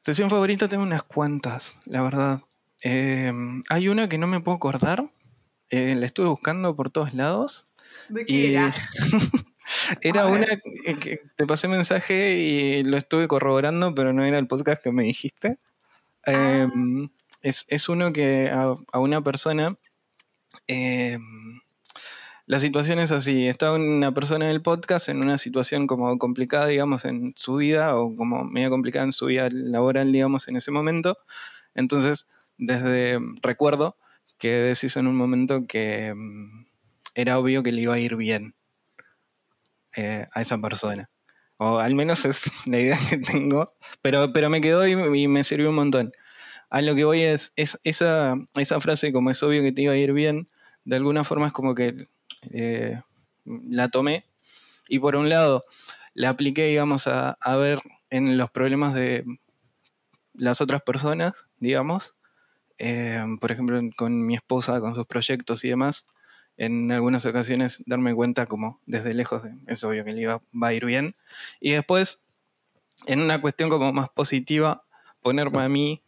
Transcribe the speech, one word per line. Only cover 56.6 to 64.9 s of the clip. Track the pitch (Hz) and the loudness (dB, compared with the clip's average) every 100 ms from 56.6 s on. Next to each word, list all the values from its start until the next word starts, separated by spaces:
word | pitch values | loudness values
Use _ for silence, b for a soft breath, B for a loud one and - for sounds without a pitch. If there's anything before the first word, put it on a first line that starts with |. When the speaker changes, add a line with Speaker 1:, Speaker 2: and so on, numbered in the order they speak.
| 156 | 2
Speaker 1:
digamos, | 151 147 143 135 | 2 2 0 0
a, | 127 131 - | 0 -2 -2
a | 127 135 | 0 2
ver | 143 143 - _ _ | 2 0 -4 _ _
en | 131 135 131 | 0 2 2
los | 123 | 0
problemas | - 131 139 143 | 0 0 2 0
de | 135 127 123 127 123 _ _ _ _ _ _ _ _ _ | 0 0 -2 -6 -12 _ _ _ _ _ _ _ _ _
las | - 127 123 | -4 -2 0
otras | 139 139 | 0 0
personas, | - 135 147 160 170 - _ _ | -2 -2 -2 0 -2 -4 _ _
digamos, | 120 135 139 180 - _ _ _ _ _ _ _ | -2 0 0 -4 -6 _ _ _ _ _ _ _
eh, | 120 120 117 113 110 110 | -6 -4 -4 -4 -4 -4
por | 117 | -4
ejemplo, | 117 123 123 120 - | -2 0 0 -2 -4
con | 117 120 117 | -2 0 0
mi | |
esposa, | 117 _ 127 123 123 | -2 _ -2 0 -2
con | 110 | -2